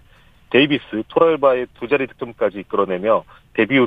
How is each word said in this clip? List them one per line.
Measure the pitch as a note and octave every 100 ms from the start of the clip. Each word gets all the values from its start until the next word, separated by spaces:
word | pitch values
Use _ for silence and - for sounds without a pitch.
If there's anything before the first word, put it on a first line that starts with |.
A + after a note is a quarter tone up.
| - - - _ _
데이비스, | A#2+ D3 D3 - G#2+ -
토랄바의 | - E3 D#3 C#3 B2+ B2 -
두 | A#2
자리 | C#3+ C3
득점까지 | - B2 - G#2+ G2+
이끌어내며 | F#2 G2+ G2 F2+ G#2 F#2 - - _
데뷔 | - A2
후 | C3+